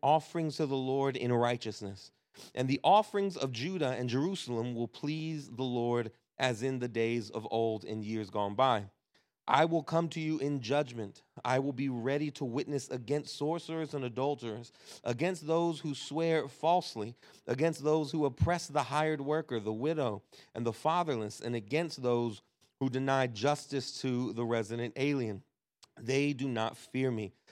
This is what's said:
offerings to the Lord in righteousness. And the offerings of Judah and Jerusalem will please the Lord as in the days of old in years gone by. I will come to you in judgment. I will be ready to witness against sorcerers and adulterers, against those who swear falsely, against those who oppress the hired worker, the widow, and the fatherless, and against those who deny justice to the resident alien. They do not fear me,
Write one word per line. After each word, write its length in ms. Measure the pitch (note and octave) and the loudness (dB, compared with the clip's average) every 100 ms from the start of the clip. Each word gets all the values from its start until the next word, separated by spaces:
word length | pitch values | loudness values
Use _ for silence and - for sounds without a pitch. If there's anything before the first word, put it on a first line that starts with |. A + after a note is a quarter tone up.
offerings 540 | C3+ D#3 - E3+ D#3+ C#3 | 2 2 2 -2 -2 0
to 80 | |
the 100 | D3+ | 0
Lord 440 | C3+ C3 C3+ C3+ B2+ | 0 2 2 2 2
in 120 | B2 | 2
righteousness. 800 | A#2+ A#2+ A#2+ A2+ G#2 G2+ G2+ - _ _ - - | 4 4 2 -4 -6 -8 -10 -16 _ _ -20 -12
And 120 | - C3 | -2 0
the 140 | C#3 | 2
offerings 540 | D3 G3 G#3+ G#3 G3 F3 | 6 6 4 0 -2 -2
of 160 | C3+ | -4
Judah 380 | A#2 C#3+ F#3+ C#3 | -2 -4 0 0
and 180 | B2 B2+ | 0 0
Jerusalem 640 | B2 D#3+ G3 - A#2+ A#2+ | 0 0 -2 -4 -2 -2
will 140 | A#2+ A#2 | -2 -4
please 640 | - D3 D#3 D#3+ D#3 C#3 | -4 -4 -2 -4 -6 -8
the 120 | A#2 | -4
Lord 500 | C3 B2 A#2+ A#2+ A2+ - _ _ | -2 0 2 2 -2 -8 _ _
as 240 | C3 A2 | 0 0
in 160 | B2+ C3 | 0 0
the 100 | B2 | -2
days 400 | A2+ A2+ A#2+ G#2+ | 2 2 2 -2
of 180 | - G#2+ | -6 -2
old 340 | A2+ A2+ A2 | 0 2 0
in 180 | - A2 | -4 -6
years 280 | G#2 A2 G2+ | -4 -4 -4
gone 240 | G#2 G2+ | -2 -2
by. 300 | G#2 C3 A2+ G#2 _ _ _ _ _ - | 2 4 4 0 _ _ _ _ _ 2
I 180 | C3+ | 4
will 180 | E3 E3 | 4 2
come 260 | C#3+ E3 E3+ | 2 0 0
to 100 | E3 | -2
you 180 | D#3 D#3 | -2 0
in 220 | C#3 C#3+ | 0 -2
judgment. 640 | A2+ C#3+ C#3+ A#2+ G2+ - _ - | 0 0 0 -4 -8 -10 _ -8
I 140 | B2 C3 | 2 2
will 140 | C#3 | 2
be 160 | B2+ C#3 | 0 -2
ready 420 | B2 A#2 C#3+ D3+ | 0 0 0 -2
to 120 | - | -4
witness 440 | C3 A#2 A#2 C#3+ - | -4 -2 -2 -4 -4
against 480 | B2+ A#2 C#3+ D3 - | -8 -2 -2 -2 -4
sorcerers 560 | D3 E3 E3 E3 D#3 | -2 -2 -4 -6 -4
and 120 | D3 | -4
adulterers, 680 | B2+ A#2 C#3 C#3+ A#2+ G#2+ A#2+ - - - | -4 -2 -2 0 -4 -6 -10 -18 -20 -8
against 440 | - A#2+ E3+ F#3 D3 | -4 0 0 -2 2
those 340 | E3 E3+ D#3 | 2 2 0
who 140 | D#3 | -4
swear 520 | C3+ - C#3+ E3 D#3+ C#3 | -6 -4 0 2 2 0
falsely, 680 | - D#3 F3+ - A#2 G#2+ B2 - - - | -2 2 2 2 -6 -6 -8 -20 -16 -4
against 360 | B2 D#3+ D#3 | 2 2 2
those 300 | C#3+ D#3+ D3 | 2 2 2
who 120 | D#3+ | 2
oppress 440 | D3 B2 D#3 F3 - | 0 2 2 2 0
the 160 | C#3+ | 0
hired 360 | B2 C#3+ D#3 D#3 | 2 2 2 0
worker, 380 | C#3 D3+ D3+ A#2+ | 0 0 0 -2
the 140 | G#2 | -2
widow, 500 | A2 C#3 D#3+ B2+ G2+ - - - | 0 0 2 0 -2 -10 -20 -14
and 100 | - | -2
the 80 | A#2 | -2
fatherless, 680 | A2 - E3+ E3+ B2 G#2+ - | 0 0 2 2 0 -2 -6
and 160 | - A#2+ | -4 -4
against 460 | G2+ D3+ E3+ C3+ | -2 -2 -2 -2
those 380 | B2 A#2+ A#2+ A2 _ _ _ _ | 2 2 0 -4 _ _ _ _
who 100 | C3+ | -2
deny 380 | B2+ C3+ C3+ B2+ | 0 2 2 2
justice 760 | G#2+ B2+ D3 - C#3 B2+ - | 2 0 0 -2 -6 -4 -4
to 320 | C3+ B2 B2 | -2 0 -2
the 100 | A2+ | -2
resident 480 | A#2 A#2 G#2+ A#2 A#2+ - | 0 0 0 -4 -6 0
alien. 460 | C#3+ C#3+ A#2 G2 - _ _ _ - - | 0 2 0 -4 -10 _ _ _ -20 -14
They 320 | A2+ C3+ C#3+ | -2 2 2
do 160 | C#3 C#3 | 0 -2
not 280 | A#2 A2 - | 0 -2 -4
fear 340 | - B2+ C3 | -6 0 0
me, 220 | A2+ G2+ - _ | 0 -4 -10 _